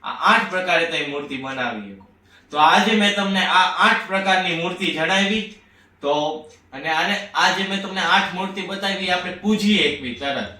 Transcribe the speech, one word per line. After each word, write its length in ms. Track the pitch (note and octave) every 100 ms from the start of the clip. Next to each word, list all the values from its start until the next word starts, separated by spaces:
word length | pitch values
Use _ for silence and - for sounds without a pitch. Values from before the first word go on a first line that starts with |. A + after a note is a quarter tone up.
આ 300 | - - E3+
આઠ 180 | A3 G3
પ્રકારે 360 | F#3 F3+ E3 E3
તમે 200 | D#3 C#3+
મૂર્તિ 300 | C#3+ C#3+ C3+
બનાવી 580 | C3+ C3 A#2+ G#2+ G2+
શકો. 120 | G2 - _ _ _ _
તો 80 | D3
આજે 340 | D#3+ F#3 G#3+
મેં 220 | G#3+ G3+
તમને 320 | G3+ G3 F#3+ F3+
આ 420 | F3+ F#3 F3 G#3
આઠ 180 | A3 G3
પ્રકારની 560 | F#3+ F#3+ F#3 F3+ E3
મૂર્તિ 240 | F3 F#3 F3+
જણાવી. 680 | D3+ D#3+ G3 G3 A3 G3 - _ _ _ _
તો, 460 | C#3+ D3 D3+ D#3 - - _
અને 160 | C3+ D#3+
આને, 400 | D#3+ F#3 G3+ -
આજે 340 | D3+ F#3+ G3 G3
મેં 140 | G3
તમને 180 | F#3+ F#3+
આઠ 340 | E3+ F#3+ G3
મૂર્તિ 280 | F3+ G3 G3
બતાવી, 480 | F3+ G3 G3 F#3+ F#3
આપણે 220 | F3+ F3+
પૂજીએ 500 | - G#3 G#3+ G3+ G3+
એકબીજા 520 | D3 C#3 B2+ A#2 C#3
તરત 140 | C3 G2+ -